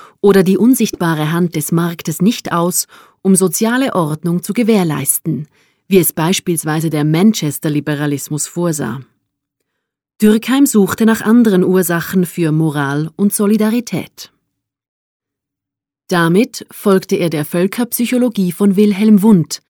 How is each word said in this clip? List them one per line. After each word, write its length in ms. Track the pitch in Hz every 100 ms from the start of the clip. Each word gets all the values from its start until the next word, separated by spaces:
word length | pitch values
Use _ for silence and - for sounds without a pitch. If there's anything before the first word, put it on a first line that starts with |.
| - _
oder 220 | 202 190
die 140 | 180 196
unsichtbare 760 | 233 262 214 - 170 156 151
Hand 240 | 170 175 165
des 160 | -
Marktes 500 | 165 170 170 - -
nicht 300 | 180 - -
aus, 340 | 170 175 - - - - _
um 120 | 196
soziale 600 | 185 185 - 220 247 269
Ordnung 480 | 185 151 151 170 175
zu 80 | -
gewährleisten, 960 | 240 220 214 170 143 135 - 165 156 151 _ _ _ -
wie 100 | 190
es 140 | 156
beispielsweise 800 | - 160 190 - 165 156 156 160
der 140 | 151
Manchester-Liberalismus 1400 | 151 156 220 214 151 - 160 147 147 147 147 143 - 151 -
vorsah. 540 | 170 175 151 143 139 - _ _ _ _ _ _ _ _ _ _ -
Durkheim 480 | 214 220 226 269 277
suchte 400 | 220 185 - 226
nach 160 | 220
anderen 420 | - 240 226 180
Ursachen 600 | 185 185 175 170 - 190
für 280 | 175 - 160
Moral 580 | 156 156 147 139 143 160 -
und 160 | 202
Solidarität. 1000 | - 202 214 214 240 240 151 - - - _ _ _ _ _ _ _ _ _ _ _ _ _ _ _ _ _ -
Damit 600 | 180 165 180 262 - -
folgte 460 | - 208 190 - 196
er 140 | 165
der 140 | 156
Völkerpsychologie 1080 | 147 175 190 - 240 - 240 247 247 202 180
von 240 | - 208 190
Wilhelm 460 | 208 190 214 208
Wundt, 380 | 220 190 151 - _